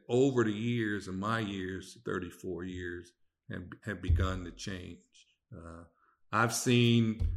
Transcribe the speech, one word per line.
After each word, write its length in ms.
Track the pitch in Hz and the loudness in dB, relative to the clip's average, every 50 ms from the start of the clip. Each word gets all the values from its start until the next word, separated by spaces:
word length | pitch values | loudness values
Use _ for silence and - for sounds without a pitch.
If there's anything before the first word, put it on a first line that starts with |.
| _ | _
over 360 | - 120 123 135 139 123 120 110 | 0 4 4 6 6 6 4 4
the 100 | 107 104 | 4 2
years, 540 | 104 113 120 120 120 110 104 104 101 90 | 0 -2 -2 0 0 0 0 -2 -4 -4
in 120 | 92 92 95 | -6 -6 -4
my 200 | 98 107 113 113 | -2 -2 0 0
years, 580 | 110 98 101 98 95 92 95 92 95 - - - - | -2 -2 -4 -6 -6 -6 -8 -8 -10 -12 -18 -12 -6
thirty-four 600 | 104 98 95 90 87 - - - 95 87 85 90 | -4 -4 -4 -4 -6 -10 -10 -8 -8 -6 -6 -6
years, 460 | 92 90 90 90 87 87 87 90 - _ _ _ _ _ _ _ - | -8 -8 -6 -8 -8 -8 -10 -14 -16 _ _ _ _ _ _ _ -10
have, 140 | 101 95 90 87 - - - | -10 -10 -10 -12 -16 -12 -8
have 160 | 110 101 92 | -8 -8 -4
begun 460 | 92 90 82 90 98 92 92 92 90 | 2 2 4 4 4 2 0 -4 -6
to 60 | 85 | -8
change. 480 | - - - 104 95 90 90 87 85 - _ _ _ - - _ _ _ _ _ | -10 -10 -10 -8 -8 -8 -10 -12 -14 -16 _ _ _ -20 -20 _ _ _ _ _
Uh, 340 | - 87 82 85 82 82 85 - _ _ _ _ _ _ _ _ | -18 -16 -16 -16 -16 -16 -18 -20 _ _ _ _ _ _ _ _
I've 220 | 101 107 117 117 117 | 0 2 2 2 0
seen, 680 | - - 131 120 120 120 117 117 117 113 113 107 110 - - - | 0 2 4 6 6 6 8 6 6 4 2 2 0 -2 -2 -2